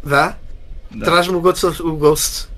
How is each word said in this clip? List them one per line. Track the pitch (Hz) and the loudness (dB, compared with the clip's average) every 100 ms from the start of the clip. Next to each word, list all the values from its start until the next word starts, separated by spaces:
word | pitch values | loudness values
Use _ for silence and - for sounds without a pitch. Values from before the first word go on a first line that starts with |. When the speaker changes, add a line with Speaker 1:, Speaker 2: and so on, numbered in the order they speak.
Speaker 1:
Dá? | 147 143 160 - - - - - - | 2 2 2 -2 -14 -14 -14 -14 -14
Speaker 2:
Dá. | - | -4
Speaker 1:
Traz-me | - 170 175 180 | 2 2 2 2
o | |
Ghost, | 175 180 180 170 | 2 2 0 0
o | 170 156 | -4 2
Ghost. | 147 151 - - - | 4 4 -2 -6 -12